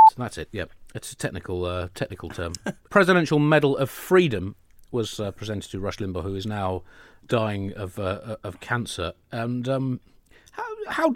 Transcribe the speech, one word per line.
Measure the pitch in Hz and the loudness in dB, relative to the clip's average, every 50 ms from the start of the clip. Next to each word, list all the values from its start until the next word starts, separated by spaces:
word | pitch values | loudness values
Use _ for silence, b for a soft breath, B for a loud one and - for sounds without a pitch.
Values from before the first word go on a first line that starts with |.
| 880 880 - | 12 12 10
that's | - 123 110 - 85 | 6 -4 -8 -6 -8
it, | 78 - | -10 -8
yeah. | - 101 80 - - - - - - | -6 -8 -8 -8 -10 -18 -20 -16 -14
It's | - - - - | -14 -14 -14 -10
a | |
technical, | - - - - 92 - - 92 90 90 | -6 -6 -6 -6 -6 -8 -6 -6 -4 -4
uh, | 90 90 90 90 90 - | -4 -4 -4 -6 -6 -6
technical | - - - 95 - - 82 | -6 -8 -8 -8 -10 -12 -12
term. | - - 87 85 87 - - 214 | -8 -6 -6 -6 -6 -8 -8 -8
<laughs> | - - _ - | -10 -10 _ 0
Presidential | - 208 190 170 190 180 160 - 160 147 | 4 4 6 6 6 4 4 4 2 4
Medal | 147 151 156 151 143 139 139 | 4 6 6 6 6 4 2
of | - 139 - | 2 -2 -4
Freedom | - - - - 180 185 185 151 113 92 90 98 - - _ _ - - - - | -6 -8 -2 4 6 6 6 6 2 -2 -4 -6 -8 -12 _ _ -20 -20 -14 -8
was, | - 123 110 - - - | -4 -4 -4 -4 -4 -6
uh, | 107 98 95 | -6 -6 -6
presented | - 104 104 107 98 - - | -6 -6 -6 -6 -6 -6 -8
to | - 95 | -8 -6
Rush | 95 98 - - | -6 -6 -4 -4
Limbaugh, | 104 95 90 90 85 | -4 -4 -4 -4 -4
who | 98 95 | -4 -4
is | 98 95 | -6 -4
now | 107 107 104 98 95 92 90 - B B B B B B B B | -4 -4 -2 -2 -2 -2 -4 -6 B B B B B B B B
dying | - 127 117 110 107 104 101 98 98 - | -2 0 0 0 0 -2 -4 -4 -6 -8
of, | - 104 92 - - | -8 -10 -10 -6 -4
uh, | 101 92 98 - - | -4 -4 -4 -4 -6
uh, | 120 107 - - | -10 -10 -10 -10
of | 104 - - | -12 -12 -10
cancer. | - - 123 120 113 - - - 87 82 - _ _ _ | -6 -4 -2 -2 -2 -4 -6 -6 -6 -6 -8 _ _ _
And, | - 117 113 120 123 123 123 127 | -8 -6 -6 -4 -4 -4 -4 -2
um, | 135 131 135 131 127 - _ _ _ - _ _ b b b b b | -2 -2 -2 -2 -4 -6 _ _ _ -20 _ _ b b b b b
how, | - 440 480 427 440 427 - | -10 -10 -8 -8 -10 -10 -8
how, | - - 320 320 247 | -2 2 2 2 2